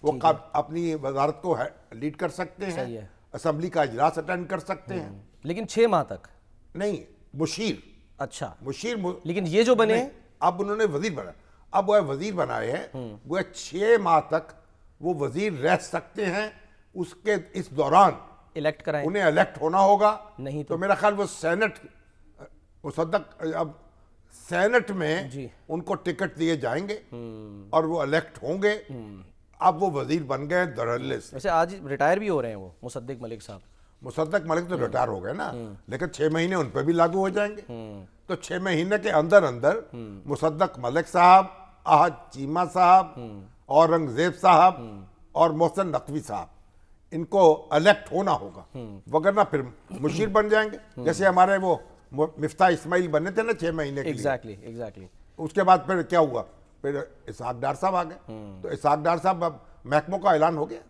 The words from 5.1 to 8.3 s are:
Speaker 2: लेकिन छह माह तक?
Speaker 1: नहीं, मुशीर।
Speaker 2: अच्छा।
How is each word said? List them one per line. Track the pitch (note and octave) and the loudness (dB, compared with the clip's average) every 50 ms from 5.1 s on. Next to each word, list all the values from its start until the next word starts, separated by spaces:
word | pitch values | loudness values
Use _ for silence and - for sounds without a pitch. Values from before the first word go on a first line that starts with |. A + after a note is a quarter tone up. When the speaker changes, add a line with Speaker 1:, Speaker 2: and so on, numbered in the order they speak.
| G2+ G2+ - - _ - - | -14 -18 -20 -20 _ -14 -8
Speaker 2:
लेकिन | C#3 F3 G3 A3 | -8 -6 -6 -8
छह | - - G#3+ A3+ A#3 | -6 0 2 2 4
माह | G3+ E3 C#3 | 4 0 0
तक? | - G2+ F#2 _ - - _ _ _ _ - _ _ - | -2 -8 -14 _ -20 -20 _ _ _ _ -20 _ _ -10
Speaker 1:
नहीं, | D#3+ G3 G#3 G3+ D3+ - - - _ - _ - | -6 -6 -4 -4 -6 -10 -14 -20 _ -20 _ -8
मुशीर। | C3+ D#3+ D#3+ - - A3 A3 D3+ - - - - - _ _ - - | -6 -4 -4 -4 -4 -4 -4 -4 -6 -10 -20 -20 -20 _ _ -12 -10
Speaker 2:
अच्छा। | C#3 C3+ | -10 -10